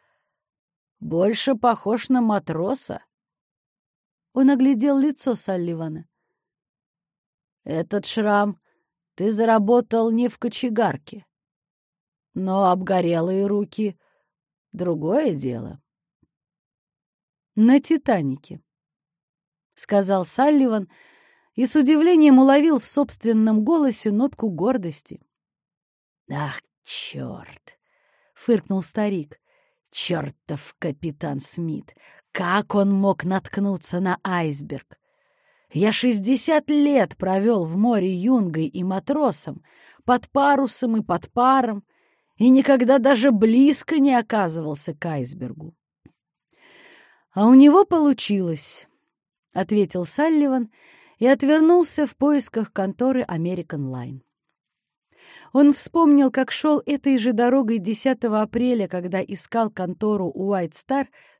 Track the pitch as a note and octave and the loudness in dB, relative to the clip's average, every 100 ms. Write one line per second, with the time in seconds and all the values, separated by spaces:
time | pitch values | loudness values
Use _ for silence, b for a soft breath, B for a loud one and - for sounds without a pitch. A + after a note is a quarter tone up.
0 | _ _ _ _ _ _ _ _ _ _ | _ _ _ _ _ _ _ _ _ _
1 | D#3+ E3 G3 A3 - B3+ A#3+ A3+ G3 A#3 | -8 -2 -2 -2 -2 0 0 -2 -2 -4
2 | - B3+ A3+ G#3 - D#3+ F#3 C4 - - | -2 0 0 -2 -4 -6 -4 -6 -8 -14
3 | - _ _ _ _ _ _ _ _ _ | -16 _ _ _ _ _ _ _ _ _
4 | _ _ _ B3 C4+ C#4 C4 B3 C#4+ C#4 | _ _ _ 0 2 4 2 2 0 2
5 | C#4+ C#4+ - A3 - F#3 F3 E3 D#3+ D#3 | 0 -2 -6 -6 -6 -6 -6 -8 -10 -12
6 | D#3+ _ _ _ _ _ _ _ _ _ | -16 _ _ _ _ _ _ _ _ _
7 | _ _ _ _ _ _ - D#3+ E3+ G3+ | _ _ _ _ _ _ -10 -8 -6 -6
8 | - - G#3 G3+ G#3 F#3 _ _ _ _ | -6 -4 0 0 0 -4 _ _ _ _
9 | _ - G3 G#3+ A3+ A3+ G3+ A#3+ A#3+ A3+ | _ -6 -4 0 2 2 2 0 0 0
10 | A3+ A3+ A#3+ - A#3+ - B3+ G#3+ G#3 - | 0 0 -2 -4 -8 -6 -4 -2 -2 -2
11 | - G#3 - _ _ _ _ _ _ _ | -10 -20 -20 _ _ _ _ _ _ _
12 | _ _ _ - F#3 F#3+ F#3+ F3+ F#3 F#3 | _ _ _ -8 -4 0 2 0 0 0
13 | E3+ E3+ E3+ F#3+ G3 G3+ G#3 - G#3+ F3+ | 0 0 -2 -2 -2 -2 -4 -6 -6 -8
14 | _ _ _ _ _ _ _ - F3+ E3 | _ _ _ _ _ _ _ -8 -4 -4
15 | D3+ A#3+ D4+ D3+ C3+ A#2 A2+ - _ _ | -2 -2 -2 -4 -6 -8 -12 -16 _ _
16 | _ _ _ _ _ _ _ _ _ _ | _ _ _ _ _ _ _ _ _ _
17 | _ _ _ _ _ - A3 C#4 - D#4 | _ _ _ _ _ 2 4 4 2 -2
18 | - G#3 C#3+ C#3 - E3 _ _ _ _ | 0 -2 -2 -6 -12 -20 _ _ _ _
19 | _ _ _ _ _ _ _ - - G3+ | _ _ _ _ _ _ _ -18 -2 0
20 | F#3+ F#3+ F3 - C#4 D4+ C4 A3 F#3 b | 2 0 -2 0 2 4 2 0 -6 b
21 | b b b b b - B3 D#4 C4+ D4+ | b b b b b -4 0 2 4 4
22 | E4 F4 D4+ C4 C4+ C#4 D#4 C#4+ - - | 4 6 8 8 8 6 4 2 0 -2
23 | C#4+ - A3+ A3 A3 G#3+ G#3+ E4 C#4 G#3+ | -2 -4 -2 0 2 2 2 0 0 -2
24 | A3 G#3 C#4 - A3+ D#3+ G3 C4 E3+ D3 | -2 -2 -2 -2 -6 -4 -2 -2 -6 -12
25 | - - _ _ _ _ _ _ _ _ | -16 -20 _ _ _ _ _ _ _ _
26 | _ _ - C#3 D3 - - _ - - | _ _ -12 -8 -8 -10 -18 _ -14 -12
27 | - C#3+ B2+ - - - _ _ _ _ | -12 -12 -12 -14 -18 -20 _ _ _ _
28 | _ _ _ - - A3 - F#3+ F3 - | _ _ _ -8 -2 -2 -2 -6 -6 -6
29 | G#3 F#3+ D3 _ _ _ _ _ _ - | -4 -4 -8 _ _ _ _ _ _ -10
30 | - E3+ C#3+ - - D3 - - F3 C#3+ | -6 -6 -8 -12 -12 -12 -12 -12 -10 -8
31 | E3 D3 D3+ C#3+ - - E3 D3+ - b | -10 -10 -8 -8 -8 -8 -8 -8 -12 b
32 | b b _ - F3 F#3+ G#3 G#3 G3+ G3 | b b _ -8 -2 -2 0 0 2 2
33 | G3 F#3 E3+ F#3+ - - G3+ F#3+ - F3 | 0 0 -2 -4 -4 -4 -4 -4 -6 -4
34 | F#3+ F3+ - F3+ E3 C#3+ D3 C#3 - _ | -4 -4 -4 -4 -4 -6 -10 -14 -16 _
35 | _ _ _ _ _ _ _ D3+ G#3 G#3 | _ _ _ _ _ _ _ -2 0 0
36 | B3 A3 G3 C4 - D4+ D4 D4 C#4+ C#4 | 0 0 0 -2 0 0 0 2 2 2
37 | F#3 - F#3 F#3+ G#3+ A3 D#3+ F3 A3+ A3+ | 0 -2 -2 0 0 0 -2 -2 0 0
38 | F#3+ F3+ G3+ B3+ F#3 D#3+ D#3+ - F3+ F#3+ | -2 -2 0 0 0 -4 -6 -6 -6 -4
39 | - D4 C#4 - - - b b b b | -4 -2 -2 -2 -10 -16 b b b b
40 | - B3 - C#4 C#4+ C#4 C4 - B3+ A3+ | -2 -2 -2 0 2 2 0 -4 -4 -2
41 | - F3 - - B3 C4+ A#3+ G#3 - _ | -2 -6 -4 0 2 2 0 -6 -14 _
42 | _ _ _ - A#3+ C4 C4+ C4+ A#3+ C#4 | _ _ _ 0 4 6 6 4 4 4
43 | B3 B3 C4+ G#3+ A3 A#3 C#4 D4 - D#4+ | 4 4 4 4 4 4 4 2 -2 0
44 | C#4 B3 A3 A3 F3+ D#3+ D#3 D3 - D3+ | 2 2 0 -2 -2 -4 -8 -8 -8 -8
45 | E3+ D3+ B2 C#3+ - - D#3 - _ _ | -6 -6 -8 -10 -12 -14 -18 -20 _ _
46 | _ _ _ _ _ b b b b b | _ _ _ _ _ b b b b b
47 | b b b F#3+ G#3+ C4 C#4+ E4+ G4+ E4+ | b b b 0 6 8 10 8 4 2
48 | D4 C4+ - G3+ F3+ D#3 - - - _ | 2 0 -2 -4 -4 -6 -10 -14 -18 _
49 | _ _ _ _ _ F3+ F#3 G#3 F#3 F3+ | _ _ _ _ _ -8 -2 0 0 -2
50 | F3 - D#4 D#4 C#4+ C4 A3 b b b | -6 -2 0 2 2 0 -4 b b b
51 | b b A#3+ C4+ C#4 D#4 D#4+ F4 E4 - | b b 2 4 4 4 6 6 4 0
52 | C#4 - C#4+ D4 - - G#3+ - G3 F#3+ | -4 0 0 0 -2 -6 -6 -4 -6 -2
53 | B3+ C4 - E3+ E3+ F3+ D#3+ D3+ C3+ B2+ | -2 -2 -4 -4 -4 -6 -8 -8 -8 -10
54 | B2 C3+ - _ _ _ _ _ _ _ | -12 -14 -20 _ _ _ _ _ _ _
55 | _ b b b b C4 D4 C#4+ - E4 | _ b b b b 4 4 4 0 2
56 | E4 C#4+ C4+ B3+ B3+ - D#4 D4 - C#4+ | 4 6 4 0 -4 -2 0 0 -2 -4
57 | C#4 C4 A3 A3 A#3+ C4+ A3 A3+ F3+ G#3+ | 0 0 0 0 2 2 0 -2 -4 -4
58 | C4+ B3+ A#3+ G#3+ G#3+ A#3 B3 A#3+ F#3+ F3+ | -2 -2 -2 -2 -2 -2 -2 -2 -4 -6
59 | F3+ F#3+ F#3+ G3+ - A3+ A3 - F3+ F3 | -6 -6 -6 -10 -8 -4 -4 -4 -8 -4
60 | G#3+ G#3 F3 - G3 G3 E3+ - - C4+ | -4 -2 -4 -6 -4 -4 -4 -8 -6 -4
61 | C4+ b b b | -4 b b b